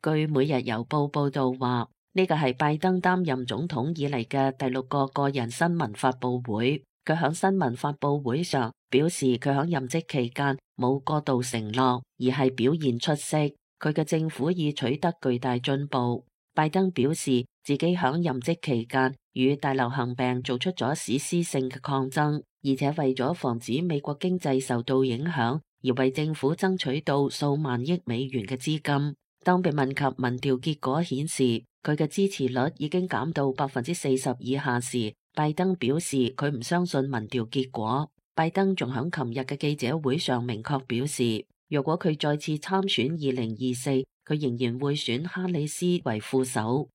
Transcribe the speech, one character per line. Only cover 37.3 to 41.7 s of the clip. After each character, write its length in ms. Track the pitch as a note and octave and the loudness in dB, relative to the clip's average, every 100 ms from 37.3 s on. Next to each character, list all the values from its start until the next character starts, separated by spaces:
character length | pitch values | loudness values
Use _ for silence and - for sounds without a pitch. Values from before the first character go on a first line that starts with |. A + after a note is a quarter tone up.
| B2+ A2+ | -4 -2
結 220 | C#3+ C3 | -2 -4
果。 400 | B2 A2 C3 D#3 _ _ | -4 -2 -2 -2 _ _
拜 160 | - E3 | 0 0
登 260 | G3 G3 F#3+ | 2 0 0
仲 160 | B2 | -2
響 120 | C3+ D#3 D#3 | -2 -4 -4
琴 160 | B2 | -4
日 120 | A#2+ C3 | -4 -6
嘅 100 | C#3+ | -2
記 200 | D3 D3 | -2 0
者 220 | B2 D#3+ | -2 0
會 180 | C#3+ D3 | 0 0
上 260 | D3 B2 | 0 0
明 180 | B2 A2 | -2 -6
確 180 | A2+ C#3 | -2 -4
表 260 | C3 A#2 C#3+ | -2 -2 -2
示， 400 | - A#2+ G#2+ - _ | 0 0 0 -6 _
若 120 | _ | _